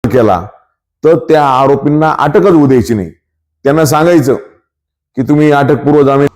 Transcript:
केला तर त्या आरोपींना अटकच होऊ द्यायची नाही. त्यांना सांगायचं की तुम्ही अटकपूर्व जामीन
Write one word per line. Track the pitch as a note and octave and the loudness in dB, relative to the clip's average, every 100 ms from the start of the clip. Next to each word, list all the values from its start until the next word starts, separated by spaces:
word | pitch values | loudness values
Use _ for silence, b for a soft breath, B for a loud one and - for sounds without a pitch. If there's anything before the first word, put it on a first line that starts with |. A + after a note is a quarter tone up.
| A2+ | -2
केला | B2 G#2+ F2+ E2+ _ _ _ _ _ | 0 0 0 -6 _ _ _ _ _
तर | D3+ D#3+ | 0 0
त्या | D#3+ D#3 C#3+ | 0 0 2
आरोपींना | C3 C3+ C#3 D3 D3+ D#3 - | 0 0 0 -2 -2 -2 -2
अटकच | D3 F3+ F#3+ | 0 0 2
होऊ | E3 C#3+ | 2 2
द्यायची | C3 G#2+ | 0 0
नाही. | A2 E2+ _ _ _ _ _ | -4 -6 _ _ _ _ _
त्यांना | C#3 D#3 D3+ | -2 0 0
सांगायचं | D3+ E3 E3+ C3+ A#2 - _ _ _ _ _ _ - | 0 2 2 0 -4 -8 _ _ _ _ _ _ -8
की | |
तुम्ही | B2 D3 D3+ | -2 0 2
अटकपूर्व | C#3+ C#3 C3+ C#3 D3+ | 0 0 -2 0 2
जामीन | C3+ C#3 C#3+ | 2 0 -2